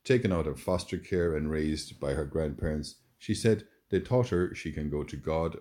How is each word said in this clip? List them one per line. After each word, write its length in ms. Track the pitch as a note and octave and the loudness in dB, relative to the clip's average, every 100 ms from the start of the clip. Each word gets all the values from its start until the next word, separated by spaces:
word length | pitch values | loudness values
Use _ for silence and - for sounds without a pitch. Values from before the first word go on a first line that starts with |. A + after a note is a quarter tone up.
taken 280 | - B2+ A2 | 2 2 4
out 140 | F2 D#2 | 2 0
of 120 | C#2 | -2
foster 380 | - F2+ - F2+ | 0 -2 -2 -8
care 400 | - F2+ E2+ D#2 | -2 0 2 0
and 140 | D2+ | 0
raised 500 | D#2 D#2 D2+ - - | 0 0 -2 -6 -6
by 140 | C#2+ | -2
her 100 | C#2 | -2
grandparents, 720 | D2 D#2+ D#2 C#2+ E2 D2+ D2 - _ _ | -2 -2 -2 -2 -2 -2 -6 -12 _ _
she 160 | - | -4
said 320 | G#2+ A#2 G#2+ - _ _ | 2 4 2 0 _ _
they 100 | F#2+ | 0
taught 280 | F2+ B2 A#2+ | 2 2 4
her 260 | F2 F2+ | 2 2
she 180 | - D#2+ | -2 -6
can 160 | D#2 D2+ | -4 -4
go 160 | D2 | -4
to 120 | D2 D2 | -4 -6
God 400 | D2+ D#2+ E2 - | -2 0 0 -4